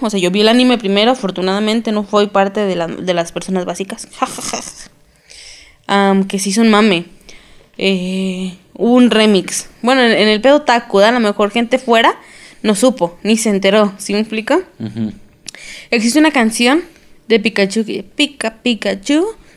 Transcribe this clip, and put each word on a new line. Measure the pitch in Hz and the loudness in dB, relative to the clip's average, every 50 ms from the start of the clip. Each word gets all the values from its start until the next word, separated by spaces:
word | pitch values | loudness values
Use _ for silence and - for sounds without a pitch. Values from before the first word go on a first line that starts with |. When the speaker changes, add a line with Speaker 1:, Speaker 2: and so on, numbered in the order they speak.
Speaker 1:
o | 269 214 | -4 -4
sea, | 208 196 | -2 0
yo | 175 180 | 0 0
vi | 180 208 | 2 2
el | 214 220 | 4 4
anime | 233 247 254 254 247 220 | 4 4 4 2 2 0
primero, | 226 190 196 202 214 233 | 0 0 0 2 2 2
afortunadamente | 262 254 - 185 185 185 180 190 190 202 214 214 214 233 220 233 214 | 2 0 -2 -6 -4 -4 -2 -2 -2 -2 -2 -2 -2 -2 -2 -2 -4
no | 208 208 | -4 -4
fui | 202 - 208 208 202 | 0 0 0 0 2
parte | - 196 196 196 196 214 208 | 0 0 0 0 -2 -2 -2
de | 196 180 | -2 -2
la, | 170 170 165 | -4 -4 -6
de | - - - 185 180 | -6 -6 -4 -2 -2
las | 175 170 - | -2 -4 -4
personas | - - - - 190 185 180 | -6 -8 -6 -4 -4 -4 -4
básicas. | 180 175 - 196 190 226 - - - - - | -4 -6 -8 -8 -10 -10 -14 -16 -18 -8 -6
<laughs> | 254 - - - - - - 226 - - - - - - - _ _ _ _ _ _ _ - - - - - - - - _ _ _ - | -6 -6 -6 -8 -10 -8 -10 -10 -10 -14 -16 -18 -20 -20 -20 _ _ _ _ _ _ _ -20 -20 -20 -20 -20 -20 -20 -20 _ _ _ -2
Am, | 202 202 196 196 196 196 190 | 0 2 2 4 2 2 0
que | 196 - 196 | -2 -4 -4
sí | 196 202 | -4 -2
hizo | 190 226 | 0 2
un | 226 226 | 2 4
mame. | 208 208 226 214 185 165 170 - - - _ - - - - - - - - _ _ - | 4 4 4 2 2 0 -2 -8 -16 -20 _ -20 -20 -20 -20 -20 -20 -20 -20 _ _ -4
Eh, | 190 190 190 180 180 185 185 190 190 190 185 185 190 185 180 - _ _ - | -2 -2 -2 -2 -4 -4 -4 -4 -4 -4 -6 -6 -8 -10 -10 -14 _ _ -8
hubo | - 185 233 247 | -4 0 2 4
un | 254 247 233 | 4 4 4
remix. | 214 220 214 214 208 185 170 - - - - - - - | 4 4 4 4 4 2 0 -2 -6 -10 -10 -12 -12 -4
Bueno, | - 233 269 269 | -2 0 2 2
en, | 247 233 | 4 2
en | 208 156 208 214 | 4 2 2 2
el | 214 208 | 2 2
pedo | 220 262 285 294 | 4 4 4 4
otaku, | 294 - 240 240 233 - - 196 | 4 2 0 0 0 0 2 4
¿verdad? | 202 220 240 | 4 4 4
A | 247 | 2
lo | 226 | 0
mejor | 208 208 - 208 202 | 0 0 0 -2 -2
gente | - 233 233 226 - 254 | 0 -2 -2 0 -2 -2
fuera | 262 240 233 226 233 320 - - - - - - - - - - - | 0 2 2 4 4 2 0 -2 -8 -20 -20 -20 -20 -20 -14 -4 -2
no | 214 208 | -2 0
supo, | 196 - 208 208 - 175 175 175 - - | 2 2 2 2 0 -2 -4 -4 -6 -2
ni | 196 226 220 | 0 0 0
se | - 226 | 0 0
enteró, | 202 190 196 196 196 214 208 202 196 196 | 0 0 2 2 4 4 2 0 -2 -6
¿sí | - - | -8 -4
me | 202 208 | -4 -4
explico? | 220 220 220 220 214 - 269 359 370 - _ - | -4 -4 -6 -6 -2 0 -2 -2 -2 -4 _ -12
Speaker 2:
Ujú. | 113 104 - 113 110 107 98 - - - _ _ _ - - - - - - - - - | -10 -10 -6 -6 -6 -6 -6 -10 -18 -20 _ _ _ -20 -20 -20 -20 -20 -20 -20 -8 -4
Speaker 1:
Existe | 240 240 214 240 233 302 | -4 -2 0 0 2 2
una | 302 320 | 2 2
canción | 294 269 226 220 220 - 240 247 277 339 359 - - - _ - - - _ - | 2 2 0 0 0 0 2 2 2 0 -2 -6 -14 -20 _ -20 -20 -20 _ 0
de | 226 220 | 0 0
Pikachu, | 220 226 - 202 196 196 196 220 220 | 0 0 0 0 -2 0 -2 -4 -4
que | 214 202 208 196 | -4 -6 -10 -10
pica, | - - - 294 285 285 - - 226 226 - | -10 -4 -4 -4 -4 -4 -6 -8 -8 -8 -4
Pikachu, | - 247 240 202 - 202 196 196 - - 285 311 359 440 440 - - - - | -4 -4 -4 -2 -4 -4 -6 -4 -2 0 0 0 0 -2 -6 -10 -18 -20 -20